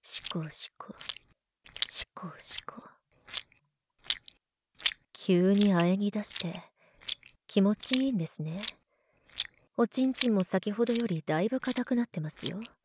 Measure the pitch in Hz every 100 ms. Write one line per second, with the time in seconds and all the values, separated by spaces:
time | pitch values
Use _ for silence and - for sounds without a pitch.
0 | - - - 175 160 - - _ - -
1 | - - _ _ _ _ - - - -
2 | - - 175 - - - - - - -
3 | _ _ - - - _ _ _ _ _
4 | - - - _ _ _ _ _ - -
5 | _ - - 180 185 202 208 180 170 190
6 | 202 214 208 - 180 165 - _ _ _
7 | - - - _ _ - 196 214 - 254
8 | 269 233 165 - 151 170 214 - _ _
9 | _ _ _ - - _ _ - 233 -
10 | 262 254 247 208 185 190 208 202 240 233
11 | 233 165 - 156 202 254 - 254 247 240
12 | 240 - 156 - - 175 226 _